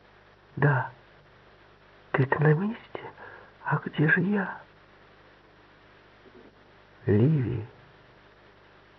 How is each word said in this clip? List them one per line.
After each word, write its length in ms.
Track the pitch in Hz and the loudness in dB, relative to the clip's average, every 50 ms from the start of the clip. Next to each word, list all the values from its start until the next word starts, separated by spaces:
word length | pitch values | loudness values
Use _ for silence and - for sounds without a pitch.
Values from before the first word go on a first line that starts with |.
| _ - - - - - - _ _ _ - | _ -20 -20 -20 -20 -20 -20 _ _ _ -4
«Да, 340 | - 143 147 135 127 - - - - - - - - - - - - - - - - - - - _ - - - - - - | 0 2 2 2 0 -4 -6 -10 -18 -20 -20 -20 -20 -20 -20 -20 -20 -20 -20 -20 -20 -20 -20 -20 _ -20 -20 -20 -20 -18 -6
ты-то 300 | - - 131 131 - - 147 | -2 -2 0 0 0 2 4
на 100 | 156 151 | 4 4
месте, 480 | 156 196 214 240 - - - - - - - - - - - - - - - - - - | 4 0 -4 -6 -8 -14 -18 -18 -16 -16 -16 -18 -20 -20 -20 -20 -20 -20 -20 -20 -12 -4
а 160 | - 143 160 - | -4 -4 -4 -4
где 240 | - - - 151 156 | -6 -2 0 2 2
же 100 | - 190 | 2 2
я?» 400 | 165 202 208 202 185 185 - - - - - - - - - - - - - - - - - - - - - - - - - - - - - - - - - - - - - - - - _ - - - - - - - - - - | 2 0 0 -2 -2 -6 -10 -14 -18 -20 -20 -20 -20 -20 -20 -20 -20 -20 -20 -20 -20 -20 -20 -20 -20 -20 -20 -20 -20 -20 -20 -20 -20 -20 -20 -20 -20 -20 -20 -20 -20 -20 -20 -20 -20 -20 _ -20 -20 -20 -20 -20 -20 -20 -20 -8 -2
Ливи 600 | - 101 104 120 156 160 143 120 - - 104 110 - - - - - - - - - - - - - - - - - _ - - - - - - _ - | 2 4 4 4 4 2 2 0 -2 -4 -6 -8 -10 -16 -20 -20 -20 -20 -20 -20 -20 -20 -20 -20 -20 -20 -20 -20 -20 _ -20 -20 -20 -20 -20 -20 _ -20